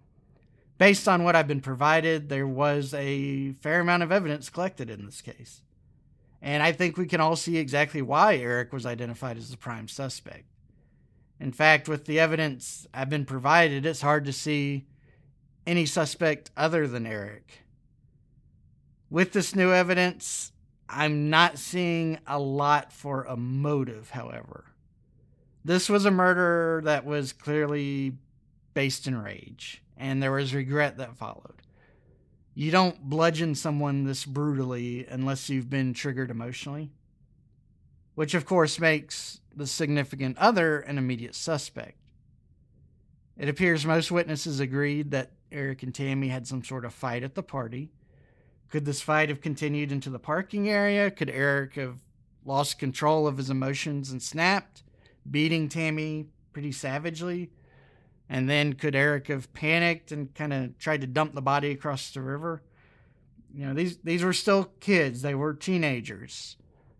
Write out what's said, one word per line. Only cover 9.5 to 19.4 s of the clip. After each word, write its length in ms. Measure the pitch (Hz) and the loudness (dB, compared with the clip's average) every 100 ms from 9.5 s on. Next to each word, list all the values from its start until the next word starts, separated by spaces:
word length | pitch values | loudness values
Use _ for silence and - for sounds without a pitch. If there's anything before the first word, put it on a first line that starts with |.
| 127 | -12
prime 300 | 131 113 110 | -10 -10 -10
suspect. 580 | - 135 - - - - _ _ _ _ _ _ _ _ - | -10 -8 -10 -16 -20 -20 _ _ _ _ _ _ _ _ -10
In 120 | 139 | -6
fact, 360 | - 156 151 151 | 4 8 8 4
with 180 | 147 151 | -6 0
the 140 | 156 | 4
evidence 680 | 160 160 156 127 - - - | 4 4 -2 -4 -12 -16 -12
I've 160 | 123 135 | -8 -4
been 160 | 147 135 | -2 -4
provided, 600 | 131 135 165 165 139 147 | -2 6 6 6 4 -2
it's 160 | 143 | 0
hard 240 | 143 151 139 | 2 2 0
to 80 | |
see 520 | 135 151 147 143 139 135 - _ _ _ _ _ _ - | -4 -2 -2 -2 -4 -8 -20 _ _ _ _ _ _ 0
any 200 | 175 151 | 2 2
suspect 640 | - 151 - 165 151 - - | 0 0 2 0 0 -6 -2
other 300 | 156 165 147 | 0 2 0
than 180 | 120 113 | -2 -6
Eric. 580 | 107 101 107 _ - _ _ _ _ _ _ _ _ _ _ _ _ _ _ - | -6 -8 -12 _ -20 _ _ _ _ _ _ _ _ _ _ _ _ _ _ -4
With 220 | 156 185 | 2 2
this 240 | 202 | 2